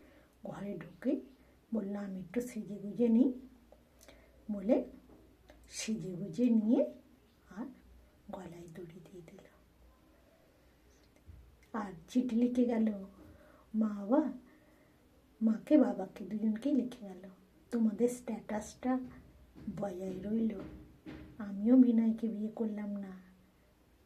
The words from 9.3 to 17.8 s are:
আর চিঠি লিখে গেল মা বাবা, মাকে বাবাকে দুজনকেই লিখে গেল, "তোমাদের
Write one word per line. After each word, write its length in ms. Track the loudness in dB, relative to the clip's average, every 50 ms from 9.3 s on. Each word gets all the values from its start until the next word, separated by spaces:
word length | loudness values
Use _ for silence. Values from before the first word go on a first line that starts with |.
| -20 -20 -20 -20 -20 -20 _ _ _ _ -20 -20 _ _ _ _ _ _ _ _ _ _ _ _ _ _ _ _ _ _ _ -20 _ _ _ _ _ _ _ -20 -20 -20 -20 -20 -20 -20 _ _ -8
আর 200 | -8 -8 -8 -10 -14 -10 -4
চিঠি 280 | 0 0 0 2 2
লিখে 280 | 4 4 4 4 4 4
গেল 280 | 4 4 2 2 2 0 -2 -8 -14 -18 -20 -20 -20 -20 -20 -20 -20 -20 -20 -14 _ -2
মা 140 | 0 0 0
বাবা, 440 | 0 -4 -2 2 4 4 4 2 -2 -8 -12 -20 -20 -20 _ _ _ _ _ _ _ _ _ _ _ _ _ _ _ 0 2
মাকে 360 | 2 2 2 2 6 6 6
বাবাকে 460 | 6 6 2 -4 -6 -8 -10 -12 -10
দুজনকেই 500 | -8 -4 -2 0 0 0 0 0 0 0
লিখে 320 | 0 0 -2 -6 -12 -16
গেল, 220 | -16 -16 -16 -18 -20 -20 -20 -20 _ _ _ -12 -4
"তোমাদের 380 | -2 2